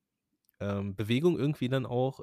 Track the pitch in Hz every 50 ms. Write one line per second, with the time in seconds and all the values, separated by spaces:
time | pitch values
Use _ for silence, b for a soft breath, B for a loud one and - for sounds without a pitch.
0 | _ _ _ _ _ _ _ _ _ _ _ - 101 101 101 101 98 101 95 107
1 | 104 107 120 135 170 180 156 - 131 151 147 - 127 123 135 135 123 - 123 123
2 | 131 135 - -